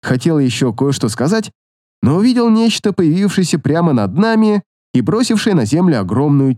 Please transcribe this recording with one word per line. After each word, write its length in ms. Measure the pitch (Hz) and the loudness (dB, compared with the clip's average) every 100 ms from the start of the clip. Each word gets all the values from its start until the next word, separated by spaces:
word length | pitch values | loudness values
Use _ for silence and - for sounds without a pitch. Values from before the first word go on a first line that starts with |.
Хотел 380 | - 127 170 160 | -4 -2 0 0
ещё 340 | 131 110 131 | 0 -2 -4
кое-что 360 | 110 139 135 120 | -2 -2 -2 -4
сказать, 420 | - 127 220 214 _ _ _ _ _ | -4 -2 -2 -4 _ _ _ _ _
но 160 | 208 175 | -2 2
увидел 320 | 233 247 233 | 2 2 2
нечто, 440 | 220 226 - 214 | 2 2 0 -4
появившееся 680 | 190 170 170 202 180 175 160 | 0 0 2 0 0 -2 -2
прямо 340 | - 160 170 | 0 0 2
над 240 | 123 101 120 | 0 0 0
нами 460 | 220 220 220 208 - _ _ | 0 2 2 0 -4 _ _
и 80 | 127 | -4
бросившее 540 | 123 214 254 214 - 180 | -2 -2 0 0 0 0
на 100 | 107 | 0
землю 340 | 156 185 131 | 0 2 0
огромную 560 | 95 110 151 143 135 | -2 -2 2 2 0